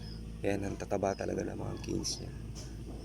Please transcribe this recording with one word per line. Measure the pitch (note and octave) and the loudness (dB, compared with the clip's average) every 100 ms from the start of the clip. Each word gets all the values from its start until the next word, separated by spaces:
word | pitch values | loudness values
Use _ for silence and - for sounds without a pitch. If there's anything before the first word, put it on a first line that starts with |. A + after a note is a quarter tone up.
| - - - - | -6 -6 -6 0
Ayan, | G2 G2+ G2 | 2 4 2
ang | G2 | -2
tataba | F2+ G2+ G2 | 2 4 4
talaga | F#2+ F#2+ F#2+ G2 | 4 2 2 0
ng | G2 | 0
mga | G2+ G2+ - | -2 -2 0
canes | G1+ - - - | 0 0 -2 -4
niya. | - - - - - - - | -6 -6 -6 -6 -6 -6 -6